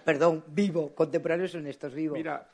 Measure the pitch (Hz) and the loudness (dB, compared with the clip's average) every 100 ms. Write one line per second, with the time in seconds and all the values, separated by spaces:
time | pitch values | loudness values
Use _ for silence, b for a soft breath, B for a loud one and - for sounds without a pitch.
0 | - 147 165 160 156 151 202 165 147 - | 0 4 4 4 -2 0 2 0 -2 0
1 | 156 165 160 170 185 175 147 135 147 135 | 0 0 0 0 -2 -6 -10 -10 -10 -4
2 | 156 147 160 143 - | -4 -4 -6 -8 -10